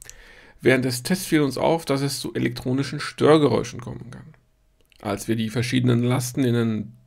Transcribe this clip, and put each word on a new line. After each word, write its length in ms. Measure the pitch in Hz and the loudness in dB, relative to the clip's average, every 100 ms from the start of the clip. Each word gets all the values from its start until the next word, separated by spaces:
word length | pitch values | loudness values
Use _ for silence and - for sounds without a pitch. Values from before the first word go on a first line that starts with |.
| - - - - - - | -20 -20 -20 -20 -20 -2
Während 240 | - 131 | 2 4
des 200 | 127 123 | 2 -2
Tests 220 | - 185 - | -2 -2 0
fiel 160 | 156 | 2
uns 140 | 143 - | 2 0
auf, 280 | - 160 | 2 0
dass 180 | - 139 | 0 -2
es 160 | 139 139 | -2 -4
zu 160 | - | -6
elektronischen 640 | - 127 123 - 131 139 147 | -2 -2 -2 -4 -2 -2 -6
Störgeräuschen 840 | - - 127 156 143 110 - - | -8 2 6 6 6 2 -2 -8
kommen 300 | - - - | -12 -12 -14
kann. 240 | - - - _ _ _ _ _ - | -18 -20 -20 _ _ _ _ _ -12
Als 280 | 107 101 - | -6 -6 -2
wir 80 | 113 | -2
die 120 | 110 | -2
verschiedenen 540 | 123 117 127 123 120 | -2 -2 0 2 2
Lasten 400 | 120 123 123 - | 2 0 -2 0
in 120 | 127 | 2
den 420 | 120 113 107 - - | 2 0 -2 -6 -14